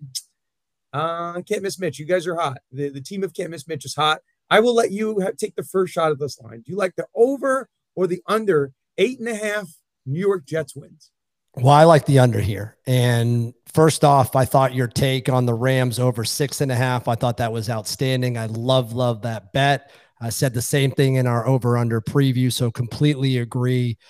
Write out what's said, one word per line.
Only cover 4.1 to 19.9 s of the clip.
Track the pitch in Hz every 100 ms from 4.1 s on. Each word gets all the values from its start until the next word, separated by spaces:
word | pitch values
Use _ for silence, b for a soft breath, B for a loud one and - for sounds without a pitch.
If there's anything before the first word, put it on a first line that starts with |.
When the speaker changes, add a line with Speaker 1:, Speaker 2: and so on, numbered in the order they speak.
| 156 _ _ -
Speaker 1:
I | 190
will | 240
let | 233 226
you | 196 214 214
ha-, | 190 -
take | 208 -
the |
first | - 190 180
shot | 175 160
at | 139
this | 143 -
line. | 117 117
Do | 127
you | 185
like | 190
the | - -
over | 208 247 277 269 262 233 _ _ -
or | 180
the | 175 -
under | 214 214 156 139 - _ -
eight | 220 247
and | 226
a |
half | 214 214 208 190 - _ _ 131
New | 156
York | 196 190 131
Jets | 160 147 -
wins? | - _ _ _ _ _ _ -
Speaker 2:
Well, | 127
I | 147
like | 165 151 -
the | 135
under | 123 110
here. | 98 101 110 _ -
And | 127 123 117 117 120 117 - -
first | - 160 -
off, | 147 139 123 135
I |
thought | 127 139 131
your | 127 120
take | - 139 131 139
on | 127 123
the |
Rams | 113 131 131 127 113
over | 127 120
six | 110 - 139 -
and | 139
a | 120
half, | 127 123 123
I | 117
thought | 123 117
that | 117
was | 113 107
outstanding. | 110 - - 135 127 127 120
I | 110
love, | 113 123 131 117
love | 120 123 110
that | 117 110 95
bet. | 135 139 135 -